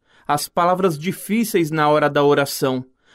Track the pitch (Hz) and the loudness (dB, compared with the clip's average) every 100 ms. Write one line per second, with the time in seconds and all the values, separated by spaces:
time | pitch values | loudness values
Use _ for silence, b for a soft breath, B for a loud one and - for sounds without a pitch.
0 | b b b 147 - - 175 180 185 151 | b b b -4 -2 -2 0 2 0 -2
1 | 160 - - 214 226 185 160 156 147 151 | -6 -8 -4 -2 0 0 0 0 2 2
2 | 147 143 143 143 139 - 139 131 131 b | 2 2 4 4 0 -2 -2 -2 -6 b
3 | b | b